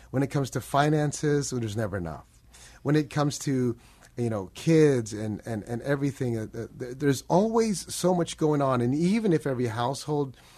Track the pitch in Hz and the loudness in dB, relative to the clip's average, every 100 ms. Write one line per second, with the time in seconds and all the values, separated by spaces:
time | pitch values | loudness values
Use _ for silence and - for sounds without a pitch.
0 | - 127 135 151 135 135 - 143 147 156 | -8 -4 -2 -2 -4 -6 -2 2 4 4
1 | 147 - 151 147 139 123 113 101 107 95 | 0 -2 0 0 0 -4 -4 -2 -4 -4
2 | 82 73 - - - - - - 135 151 | -6 -10 -14 -20 -20 -20 -20 -8 0 2
3 | 147 151 147 - - 131 123 120 - - | 2 0 -2 -2 -2 0 0 -2 -10 -20
4 | - - 120 110 92 - - 160 151 131 | -16 -4 -2 -2 -6 -6 4 6 6 4
5 | 110 107 110 104 - 113 95 117 131 143 | 0 -4 -4 -6 -6 -8 -6 -6 -2 -2
6 | 143 127 127 113 107 113 107 - 123 131 | -2 -2 -4 -4 -6 -8 -12 -10 -10 -2
7 | 147 127 - 165 220 226 226 185 - - | 0 0 2 2 2 2 0 -2 -6 -2
8 | 175 180 165 - 156 147 135 127 120 143 | 0 2 0 0 0 2 2 2 2 2
9 | 170 220 214 156 147 127 120 110 120 135 | 2 2 2 2 0 -2 -2 0 -2 -4
10 | - 147 139 120 - | -4 -2 -2 -6 -20